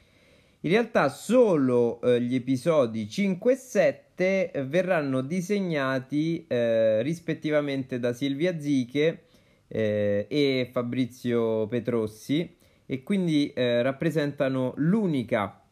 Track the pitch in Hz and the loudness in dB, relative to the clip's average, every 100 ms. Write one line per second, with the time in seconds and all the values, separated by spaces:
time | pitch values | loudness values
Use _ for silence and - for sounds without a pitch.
0 | _ _ _ _ _ _ 151 208 233 208 | _ _ _ _ _ _ 0 2 2 2
1 | 147 - - 247 226 160 131 123 117 - | 0 -2 0 4 4 4 2 2 2 0
2 | 123 123 123 127 123 131 165 156 120 110 | 2 2 2 -2 -2 -2 2 2 2 -2
3 | 104 - 202 180 240 262 - 202 151 - | -6 -2 -2 0 0 0 0 2 2 0
4 | _ - 185 190 180 143 131 170 180 175 | _ -2 0 0 -2 -4 -2 -2 0 0
5 | 139 131 135 180 175 208 180 151 131 131 | 0 -2 -2 -6 -2 -2 -2 -2 -2 -2
6 | 131 147 165 165 - 123 117 113 110 107 | -2 -2 -2 -4 -2 0 2 2 2 2
7 | 135 170 - 156 156 151 147 135 131 127 | 0 -4 -6 -4 0 0 0 -4 -4 -4
8 | 120 123 139 139 180 170 147 135 120 143 | -2 -2 -4 0 -2 -2 0 0 0 0
9 | 156 160 _ _ _ _ _ 110 107 104 | 0 -2 _ _ _ _ _ -2 0 0
10 | 104 101 104 147 139 131 127 127 120 123 | 0 0 -2 0 0 0 -2 -4 -4 -4
11 | 123 120 123 117 113 110 110 120 107 117 | -4 -4 -2 0 2 0 -2 -4 -2 -2
12 | 107 110 - 147 170 _ _ _ - 135 | -2 -6 -4 -4 -4 _ _ _ -10 -10
13 | - 202 175 151 143 - 123 120 127 131 | -4 -2 2 0 0 0 0 2 0 0
14 | 165 151 143 143 135 131 127 - 156 220 | -2 0 -2 -2 -2 0 -2 0 0 2
15 | 190 139 104 113 98 - _ | 0 -2 0 -2 -2 -6 _